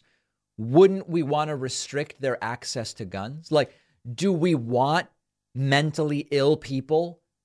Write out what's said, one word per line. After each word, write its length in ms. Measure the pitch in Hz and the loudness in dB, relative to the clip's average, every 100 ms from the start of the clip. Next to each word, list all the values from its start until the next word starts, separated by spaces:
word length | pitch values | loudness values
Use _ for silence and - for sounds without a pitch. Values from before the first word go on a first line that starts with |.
| _ _ _ _ _ - | _ _ _ _ _ -10
wouldn't 500 | 110 143 190 190 175 | 2 6 6 4 -4
we 140 | 165 | -4
want 280 | 139 147 156 | -2 -2 -2
to 60 | 143 | -4
restrict 640 | 127 - - 139 151 - | -6 -8 -8 -6 -8 -6
their 240 | 131 120 | -4 -4
access 500 | 110 120 - 131 107 - | -6 -8 -8 -8 -8 -10
to 100 | 98 | -10
guns? 460 | 95 107 151 160 | -10 -10 -12 0
Like, 220 | 151 131 _ _ _ 120 | 2 2 _ _ _ -14
do 200 | 117 190 | -2 0
we 240 | 170 175 151 | 2 2 2
want 520 | 117 123 135 165 180 _ _ _ _ | 0 0 2 0 -2 _ _ _ _
mentally 760 | 123 135 139 151 147 151 147 - | -4 2 2 2 0 -2 -2 -2
ill 260 | 143 139 151 | 2 2 2
people 640 | - 135 131 156 170 170 _ _ | -2 -6 0 -2 -2 -10 _ _